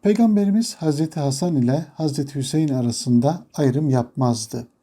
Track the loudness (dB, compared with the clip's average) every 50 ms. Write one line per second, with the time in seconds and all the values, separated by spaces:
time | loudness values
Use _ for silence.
0 | _ 2 2 4 4 4 4 4 2 2 2 0 0 -2 -6 -4 -2 -2 0 0
1 | -2 -4 -4 -2 -2 -2 -2 -2 -2 -2 0 0 2 2 0 -2 -4 -8 _ -4
2 | -4 -4 -2 -4 -6 -6 -6 -8 -8 -4 -2 -2 0 0 0 -2 -2 -2 -4 -4
3 | -2 2 2 4 4 2 0 -2 -8 _ _ 0 0 0 0 0 0 0 0 0
4 | -2 -2 _ -2 0 0 0 -2 -6 -10 -10 -12 -12 -12 _ _